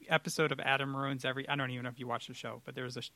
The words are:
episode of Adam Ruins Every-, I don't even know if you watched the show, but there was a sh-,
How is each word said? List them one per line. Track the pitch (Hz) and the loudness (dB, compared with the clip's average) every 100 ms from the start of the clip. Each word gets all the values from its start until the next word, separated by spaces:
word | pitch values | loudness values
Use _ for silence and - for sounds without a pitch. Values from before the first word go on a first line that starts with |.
| - | 2
episode | 160 - - 156 | 2 4 2 4
of | 135 | 4
Adam | 135 135 139 135 | 4 4 2 0
Ruins | 139 135 131 | 0 0 0
Every-, | 131 135 | -2 0
I | 143 | 0
don't | 131 | 0
even | 123 | -2
know | 123 | -6
if | 120 | -6
you | 120 | -4
watched | 117 - | -4 -4
the | |
show, | 127 117 113 - | -8 -8 -8 -8
but | |
there | 131 | -6
was | 127 123 | -6 -6
a | |
sh-, | - | -8